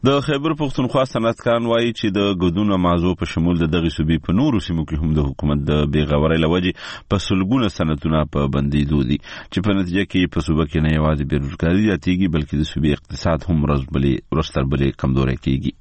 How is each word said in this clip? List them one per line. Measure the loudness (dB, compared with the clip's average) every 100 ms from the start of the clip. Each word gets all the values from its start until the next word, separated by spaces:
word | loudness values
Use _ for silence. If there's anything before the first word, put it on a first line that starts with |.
| 4
د | 2 0
خیبر | -2 -2 -2
پښتونخوا | -2 -2 0 0 0
صنعتکاران | 0 -2 0 0 0 2
وایي | 0 0 0
چې | -2 2
د | 2 2
ګډون | 0 2 2 2
موضوع | 2 2 2 0
په | -4
شمول | 0 0 2
د | 2
دغې | 2 0 0
صوبې | 0 0 2
په | 2
نورو | 2 0 -2
سیمو | -4 -2
کې | -2
هم | 0 0
د | 0
حکومت | -2 -2 0 0
د | 0 2
بې | 0 0
غورۍ | 2 2 2
له | 2
وجې | 0 -2 -6 -14 -16 -4
په | -4
سلګونه | 0 0 2 2 0 -2
صنعتونه | -2 -2 0 0 0 -2
په | 0
بندېدو | 0 0 0 0 0 0
دي، | -2 -6 -16 -6
چې | -2 0
په | 0
نتیجه | 0 -2 0
کې | 0 0 -2
په | 0
صوبه | 0 0
کې | 0 0
نه | 2
یوازې | 2 0 0
بېروزګاري | -2 -2 -2 0 2 2
زیاتېږي، | 0 0 0 2
بلکې | 0 -2 -2
د | -2
صوبې | 0 0 0
اقتصاد | -6 -4 -2 -2 0
هم | 0
ورځ | 2 0 0
بلې، | 0 0 0 -2
ورځ | -2 -2
تر | -2 -2
بلې | 0 0 0
کمزوری | -2 0 0 -2 -2
کېږي. | -2 -2 -6